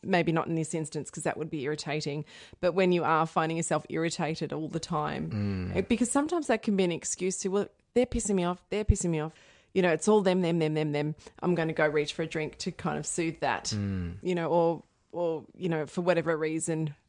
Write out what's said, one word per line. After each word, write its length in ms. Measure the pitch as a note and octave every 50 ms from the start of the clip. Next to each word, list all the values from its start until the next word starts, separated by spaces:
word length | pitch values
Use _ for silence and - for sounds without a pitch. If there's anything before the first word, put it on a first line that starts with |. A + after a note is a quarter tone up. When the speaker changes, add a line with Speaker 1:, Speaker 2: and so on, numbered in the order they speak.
| -
Speaker 1:
maybe 280 | F3+ F#3+ F3 E3+ E3+
not 160 | D#3+ E3 -
in 80 | - E3
this 180 | D#3+ D#3+ - -
instance 360 | D#3+ D#3 D3 - D#3 C#3 -
'cause 140 | - - D3
that 120 | E3+ -
would 120 | - D3+ D#3
be 140 | E3 D3+ B2
irritating, 600 | C#3+ D3+ D3 - D#3 C#3+ D#3 D3 D#3 C#3+ D3+ D3 - - - - - - _
but 100 | - F3+ E3
when 200 | F#3+ F#3+ F3+ F3+
you 100 | F3 D#3
are 220 | C3+ D#3+ D#3 E3
finding 320 | D#3+ - F3 D#3+ D#3+ E3
yourself 280 | E3 E3 - E3 D#3 - -
irritated 640 | - D#3+ E3 E3 - - F3 D3 D#3+ - E3 C#3 C#3+
all 160 | D3 D#3+ -
the 100 | - E3
time, 500 | - - E3+ D#3 D3+ D3+ - - D3+ E3 C3 G#2 G2+ G3+ G2 F#2 F2+ F2+ -
Speaker 2:
Mm. 20 |
Speaker 1:
eh, 60 | F3+
because 280 | F#3+ - A#3+ G#3+ B3 A3+
sometimes 380 | - C#4 C#4+ D#4 F4+ F4 C#4+
that 160 | - A#3+ G#3+ -
can 140 | - G3+
be 80 | F#3+ F#3+
an 60 | F3 E3
excuse 420 | D#3 - - - - F3+ F#3+ F#3 -
to, 100 | - G3
"Well, 180 | F3+ G3+ G3 - _ _ _ _ _
they're 120 | A#3+ B3
pissing 300 | B3 - A#3+ - G3+ G3+
me 100 | F#3+ F3
off, 180 | F3 F3+ - _ _
they're 160 | - G#3 G#3+
pissing 240 | - G#3+ - - F3
me 100 | E3 D#3
off." 140 | D3+ D#3 - - - - - - _ _ _
You 80 | F#3+
know, 100 | F3+ F3+
it's 160 | D#3+ D#3+ -
all 140 | G#3+ G#3+ G#3+
them, 200 | G3 F#3+ F3+ F#3
them, 180 | F3+ E3 E3+ E3+
them, 140 | D#3+ D#3 D#3
them, 180 | D#3 D#3 D3+ D3
them. 220 | D3 D3 D3+ D3+ - - - _ - -
I'm 100 | F3 F3+
gonna 180 | E3 D#3+ D#3+ D#3
go 120 | - D#3
reach 280 | D3+ D3 D#3 D3 D3 -
for 80 | -
a 60 | E3
drink 300 | D#3+ - E3 D#3 D3 - -
to 120 | - F#3+
kind 260 | D#3+ - - E3+ D3+
of 80 | D3 D#3
soothe 360 | - - - E3+ E3 D#3 -
that, 240 | - C3+ A2+ - - - A2+
Speaker 2:
Mm. 400 | G#2 G2+ G2+ F#2+ F#2 F2+ E2+ F2 G2+
Speaker 1:
you 120 | - F3 F3+
know, 120 | F3 E3 D3+
or, 340 | E3 F3 E3 E3 E3+ - - _ _ _ _ _
or, 320 | - E3 F3 E3 E3 D3+ - - _
you 100 | - F#3
know, 180 | F3+ E3 D#3 D3+
for 160 | - - F#3+
whatever 360 | F3 F3 F3 E3 D3+ D#3+ E3
reason 580 | D3+ D#3+ D#3 D#3+ D#3+ - - E3 D#3 D#3+ D3+ D3 _ _